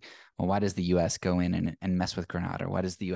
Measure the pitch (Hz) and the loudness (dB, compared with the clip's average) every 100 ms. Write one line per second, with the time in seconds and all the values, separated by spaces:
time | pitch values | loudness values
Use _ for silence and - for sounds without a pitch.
0 | - - - - 90 101 101 95 87 87 | -10 -20 -12 -2 0 2 2 0 2 4
1 | 85 - 92 90 90 87 87 82 98 90 | 4 2 0 2 2 0 -2 -2 -2 0
2 | 90 - 90 87 90 85 92 95 92 90 | 0 -4 -4 -4 -4 -4 -2 -2 -2 -4
3 | 92 | -4